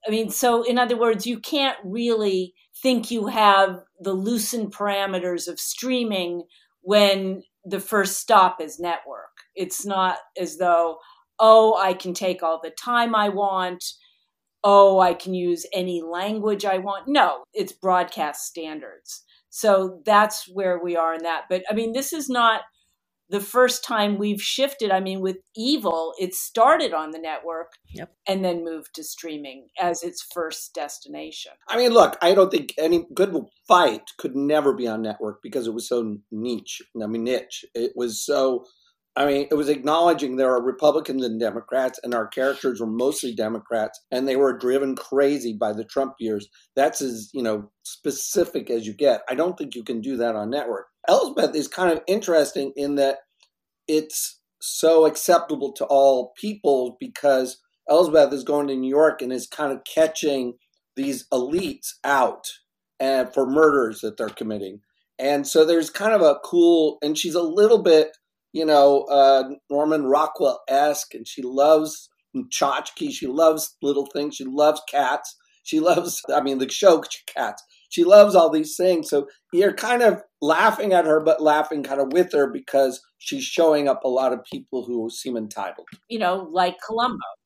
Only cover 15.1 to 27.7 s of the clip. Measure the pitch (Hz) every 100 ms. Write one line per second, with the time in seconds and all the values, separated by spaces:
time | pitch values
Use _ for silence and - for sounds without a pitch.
15.1 | 175 185 185 175 170 - 190 180 175 165
16.1 | 170 196 214 208 202 202 190 196 196 220
17.1 | 285 180 139 - - 190 - 190 180 170
18.1 | - 151 147 - - 156 156 120 87 -
19.1 | - _ _ _ - 214 196 190 180 151
20.1 | 208 214 - - 185 185 180 175 170 165
21.1 | 165 165 160 - 185 185 214 226 233 277
22.1 | 330 269 247 233 220 - _ _ _ _
23.1 | _ _ 196 202 247 247 - - 226 208
24.1 | 202 208 202 - - 277 - 214 190 190
25.1 | 190 190 190 _ - 233 294 202 165 165
26.1 | - 185 185 - 226 240 320 269 165 156
27.1 | 160 165 147 165 165 170